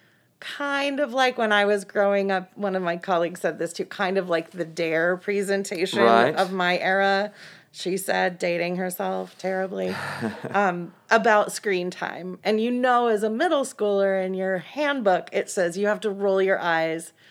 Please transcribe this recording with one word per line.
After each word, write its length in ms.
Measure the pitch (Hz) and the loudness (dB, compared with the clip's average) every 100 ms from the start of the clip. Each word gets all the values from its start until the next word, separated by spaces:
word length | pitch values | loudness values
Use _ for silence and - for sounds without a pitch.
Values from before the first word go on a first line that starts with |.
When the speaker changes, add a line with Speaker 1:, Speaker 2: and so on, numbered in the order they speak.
| _ _ _ _ | _ _ _ _
Speaker 1:
kind 580 | - - 285 277 285 277 | -14 -6 -4 -2 -2 -2
of 120 | 277 | -2
like 240 | 254 254 247 | 2 2 2
when 140 | 220 | 2
I 120 | 208 202 | 4 4
was 180 | 208 | 2
growing 460 | 196 214 202 202 196 | 0 0 2 2 2
up. 240 | 190 185 - | 0 -2 -6
One 180 | 202 | -2
of 80 | 190 | 0
my 140 | 175 175 | -2 -2
colleagues 440 | 190 170 175 180 | 0 0 0 -2
said 160 | 170 156 | -4 -2
this 120 | 165 | -6
too, 120 | - | -4
kind 340 | 180 - 185 196 | -8 -4 0 0
of 100 | 180 | 0
like 220 | 165 165 | -2 -2
the 120 | 180 | -8
dare 520 | 165 160 165 160 175 180 | -8 -4 0 2 2 0
presentation 840 | 208 202 196 196 196 180 185 214 | -2 -2 0 -2 -2 -4 -2 4
Speaker 2:
Right. 320 | 117 117 127 | 6 6 6
Speaker 1:
of 180 | 160 185 | 2 0
my 260 | 190 180 180 | 0 0 0
era. 540 | 180 190 196 196 202 - - - _ | 0 2 2 2 -2 -8 -20 -20 _
She 260 | - 185 185 | -8 -4 -4
said, 420 | - 185 185 175 | -2 0 0 0
dating 380 | 180 175 175 180 | -2 -2 -2 -2
herself 600 | 185 180 190 190 185 - | -4 -4 -4 -4 -8 -8
terribly, 560 | 185 185 190 95 92 98 - - | -6 -4 -4 -4 -4 -4 -8 -6
Speaker 2:
<laughs> 280 | 113 - - | -6 -6 -2
Speaker 1:
um, 440 | 196 196 175 170 - - | 2 2 0 -6 -14 0
about 420 | 220 220 214 202 | 2 4 4 2
screen 380 | - 208 185 180 | -4 -2 -2 -2
time. 480 | - 175 139 185 180 | -6 -8 -8 -12 -6
And 180 | 196 214 | -2 0
you 100 | 233 | 0
know, 360 | 247 254 240 240 | 0 2 4 4
as 140 | 208 | 2
a 80 | 214 | 0
middle 320 | 220 349 294 | 0 2 2
schooler 600 | 254 - 208 196 196 190 | 0 -2 0 2 2 2
in 100 | 185 | 0
your 240 | 185 190 185 | -2 -2 -2
handbook, 720 | - 269 285 277 202 180 - | -4 -4 -2 0 2 2 0
it 180 | 202 233 | -4 -4
says 260 | - 170 175 | -2 -2 0
you 100 | 208 | -2
have 120 | 202 | 0
to 100 | 214 | -4
roll 300 | 196 202 190 | -2 0 2
your 180 | 190 190 | 2 2
eyes 520 | 170 165 165 165 170 - - | 0 0 0 -4 -8 -18 -20